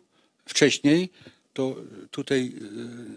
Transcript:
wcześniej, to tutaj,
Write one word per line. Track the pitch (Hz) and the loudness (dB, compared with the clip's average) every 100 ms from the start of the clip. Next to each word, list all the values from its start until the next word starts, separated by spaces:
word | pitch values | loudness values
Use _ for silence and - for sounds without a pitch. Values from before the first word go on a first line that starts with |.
| _ _ _ _ - | _ _ _ _ -6
wcześniej, | - 143 - 143 160 185 - - - _ | 4 4 6 4 4 2 -6 -20 -20 _
to | - 131 135 - 98 - | -4 -4 -4 -12 -18 -14
tutaj, | - 135 135 127 - 107 107 120 120 113 | -8 -2 0 0 -6 -12 -10 -12 -12 -12